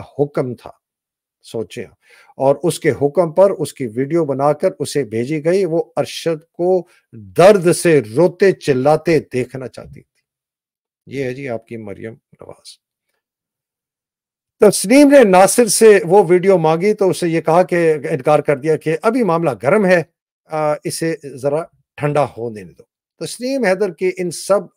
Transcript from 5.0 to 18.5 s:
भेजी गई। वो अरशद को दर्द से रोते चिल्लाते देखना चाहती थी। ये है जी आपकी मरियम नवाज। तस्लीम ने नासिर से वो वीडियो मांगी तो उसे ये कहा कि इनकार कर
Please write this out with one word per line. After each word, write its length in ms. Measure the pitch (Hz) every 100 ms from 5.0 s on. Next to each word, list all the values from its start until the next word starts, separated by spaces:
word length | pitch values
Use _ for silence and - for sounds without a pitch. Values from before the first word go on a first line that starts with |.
भेजी 360 | 113 110 123 156
गई। 260 | 156 190 180
वो 280 | 165 - -
अरशद 440 | 127 - 170 160 _ -
को 300 | 180 185 170 _ _ 117
दर्द 560 | 98 92 180 208 170
से 280 | 160 175 147
रोते 520 | 107 117 175 180 196
चिल्लाते 680 | 185 - 127 135 156 170 156
देखना 480 | - 123 120 131 127
चाहती 340 | - - -
थी। 40 | _ _ _ _ _ _ _ _ _ _ -
ये 160 | 127
है 100 | 131
जी 140 | 127 139
आपकी 300 | 113 - 117
मरियम 360 | 104 95 107
नवाज। 680 | 117 _ - - - - - _ _ _ _ _ _ _ _ _ _ _ _ _ _ _ _ _ -
तस्लीम 460 | 214 - 190 269 285
ने 160 | 277
नासिर 440 | 220 185 190 214 226
से 340 | - 220 202 160
वो 180 | 196
वीडियो 340 | 165 180 190 185
मांगी 360 | 156 165 202
तो 160 | 208 190
उसे 180 | 156 175
ये 140 | 165
कहा 220 | 160 165
कि 280 | 180 175 165
इनकार 500 | 151 147 160 - 151
कर 180 | 147